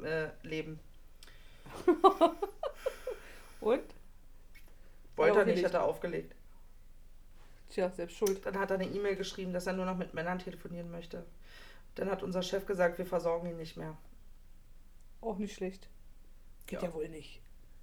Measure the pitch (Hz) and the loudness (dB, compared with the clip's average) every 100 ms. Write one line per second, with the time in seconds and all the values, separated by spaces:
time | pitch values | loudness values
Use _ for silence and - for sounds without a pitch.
0 | 156 160 156 - 160 156 156 160 - - | -2 0 -2 -6 -6 -4 -4 -8 -14 -18
1 | - - - - - - - - - 320 | -18 -18 -18 -16 -18 -16 -14 2 6 10
2 | 381 - 330 - 403 - 571 - - - | 8 10 8 6 -4 -4 -6 -4 -6 -4
3 | - 453 - - - - 214 262 - - | -6 -8 -10 -16 -16 -4 2 2 0 -14
4 | - - - - - - - - - - | -18 -18 -18 -18 -16 -16 -16 -18 -18 -18
5 | - - 156 208 190 175 175 175 - 165 | -6 6 8 10 8 6 6 4 4 2
6 | 180 160 - - - - - - - - | -2 -2 -4 -12 -18 -18 -18 -18 -18 -18
7 | - - - - - - - - 185 185 | -16 -18 -18 -18 -18 -18 -6 0 2 0
8 | 170 - 208 190 - 190 196 190 185 196 | -6 2 4 4 0 0 2 2 2 2
9 | 202 190 190 - 185 180 180 185 180 180 | 2 2 -2 -4 -2 -2 0 0 0 0
10 | - 165 170 180 180 165 - 170 170 170 | -2 -2 -2 -2 -4 -8 -8 -8 -6 -8
11 | 170 180 170 - - - - - - - | -8 -10 -10 -14 -16 -16 -16 -16 -12 -2
12 | 190 185 - 180 175 196 196 190 175 175 | 0 2 2 0 2 0 0 4 6 4
13 | 180 180 165 170 175 165 160 165 160 156 | 0 2 2 2 0 -4 -8 -8 -8 -8
14 | - - - - - - - - - - | -14 -18 -16 -18 -18 -18 -18 -18 -18 -18
15 | - - 226 190 208 - 185 190 - - | -18 -8 -4 -2 -4 -2 -4 -6 -14 -16
16 | - - - - - - - - 175 160 | -18 -18 -18 -18 -16 -16 -8 -4 -2 -2
17 | 151 160 - - - - - - | -6 -6 -12 -14 -16 -18 -18 -18